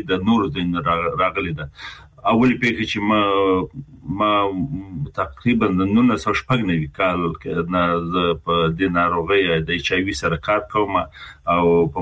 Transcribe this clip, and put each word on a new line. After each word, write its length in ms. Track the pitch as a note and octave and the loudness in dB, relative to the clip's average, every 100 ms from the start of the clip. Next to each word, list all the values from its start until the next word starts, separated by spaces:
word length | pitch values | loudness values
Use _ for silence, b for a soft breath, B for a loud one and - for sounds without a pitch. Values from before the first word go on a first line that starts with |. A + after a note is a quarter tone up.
| F2+ | 0
د 40 | F#2 G2 | 0 2
نورو 240 | A#2 F#2+ | 2 2
ځایونو 280 | F2+ F2 F2 D#2+ | -2 -2 -2 0
را-، 260 | E2+ E2+ D#2+ | 0 -2 0
راغلې 320 | F2+ F#2 F2+ D2+ | -2 -2 -4 -6
ده. 120 | D2 B B B B - G2+ | -10 B B B B -6 0
اولې 240 | A#2 B2+ A#2 | 4 4 2
پېښې 220 | A#2+ A2 A2 | 0 -2 -4
چې 80 | G#2 G#2 | -2 0
ما، 100 | G#2+ G2+ G2 G2 F#2 F2+ C#3+ - - - F#2+ | 2 2 2 2 2 -2 -8 -16 -14 -8 -2
ما 140 | G#2+ G#2 G2+ F#2+ D2 F#2 G2 F2 - - | 0 2 0 -2 -4 -6 -8 -8 -8 -6
تقریباً 460 | D#2+ - A#2 A2+ G#2+ F#2 | -8 -4 0 2 2 2
د 40 | G2 | 2
نولس 280 | A2 B2 G#2 | 4 4 2
سوه 120 | A2 G2 | -2 -2
شپږ 200 | - A2 F#2+ | 0 0 0
نوي 180 | E2 D2 - | 0 -2 -2
کال 220 | F#2+ F2 E2+ E2 | 0 0 -2 -4
کې 100 | E2+ E2+ E2+ | -6 -4 -2
نه 80 | F2+ F2 F2 E2+ | 0 0 0 -2
زه 120 | F2+ F2 D#2 | 0 0 0
په 100 | F2 E2+ E2 E2 | 0 0 2 2
دې 100 | F#2+ F2 | 0 2
ناروغۍ 440 | F2 F2 E2 G2 F2+ E2 D#2+ | 0 0 2 2 2 0 0
د 20 | |
اچ 220 | F2 - | -4 -2
آی 100 | F#2 | -2
وي 100 | F#2+ | -2
سره 240 | G2 F2 D#2+ - | -2 -2 -2 -2
کار 120 | G#2 - | -2 -2
کوم 260 | G#2+ G2+ F#2 - B B B E2+ | -2 0 -2 -4 B B B -2
او 320 | F2 E2+ E2+ D#2+ | 2 4 4 2
په 140 | F2+ | 0